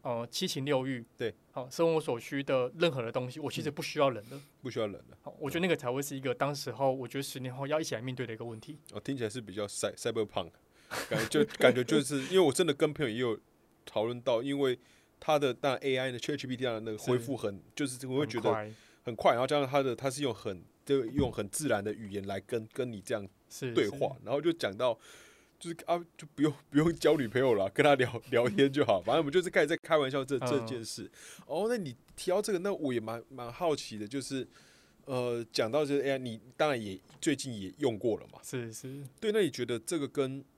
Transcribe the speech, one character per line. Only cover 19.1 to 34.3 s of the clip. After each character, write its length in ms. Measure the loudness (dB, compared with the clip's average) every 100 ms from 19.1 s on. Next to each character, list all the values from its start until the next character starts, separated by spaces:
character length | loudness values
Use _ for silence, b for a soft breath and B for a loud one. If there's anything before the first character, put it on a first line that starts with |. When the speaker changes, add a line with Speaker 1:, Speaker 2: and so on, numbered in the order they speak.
| 2
Speaker 2:
快， 160 | 4
然 80 | 4
后 60 | 2
加 120 | 2
上 100 | 2
他 140 | 2
的， 140 | 2 0
他 120 | -4
是 140 | -2
用 100 | -4
很， 300 | -2 -6 -8 -12 _
就 200 | 0 2 2
用 240 | 0 0
很 160 | 0 -4
自 200 | -4 0
然 140 | 0
的 100 | 0
语 180 | -6 -6
言 140 | -8 -6
来 140 | -8
跟， 260 | -4 -6 -6
跟 180 | -6 -6
你 100 | -6
这 140 | -6
样 140 | -6 -6 _ _
Speaker 1:
是， 240 | -8 -2
Speaker 2:
对 140 | 2 0
话， 260 | 0 -4 -4
Speaker 1:
是。 60 |
Speaker 2:
然 80 | -4
后 80 | 0
就 120 | 0
讲 200 | 0 -2 0
到， 200 | 0 0 B B B B B _
就 120 | -14
是， 60 | -12 -2
啊， 120 | -2 -2 -18
就 100 | -18
不 80 | 0
用， 100 | 0 0 _
不 80 | 4
用 160 | 4
交 220 | 4 4 4
女 100 | 4
朋 140 | 4
友 140 | 6
了， 140 | 6 4
跟 120 | 4
他 120 | 6 6
聊， 260 | 4 0 2
聊 180 | 4 4
天 220 | 6 4
就 120 | 6
好。 160 | 4 4
反 140 | 4
正 40 | 2
我 40 |
们 80 | 4
就 100 | 2
是 80 | 2
开 120 | 2
始 40 | 4
在 100 | 0
开 180 | 2 2
玩 140 | 4
笑 140 | 0
这， 120 | -2 -2
Speaker 1:
嗯。 100 | 0
Speaker 2:
这 140 | 0 -2
件 180 | -6
事。 260 | -8 -10 -12 B B B -6
哦， 200 | -2 0
那 80 | -2
你 200 | -4 -10 _
提 160 | -8 0
到 100 | 0
这 120 | 2
个， 60 | -2
那 120 | -2
我 200 | -2 0
也 80 | 0
蛮， 220 | -2 -8 -10
蛮 220 | -12 -12
好 220 | -2 0
奇 240 | 0 -4 -10
的， 80 | -6
就 140 | -6
是， 260 | -4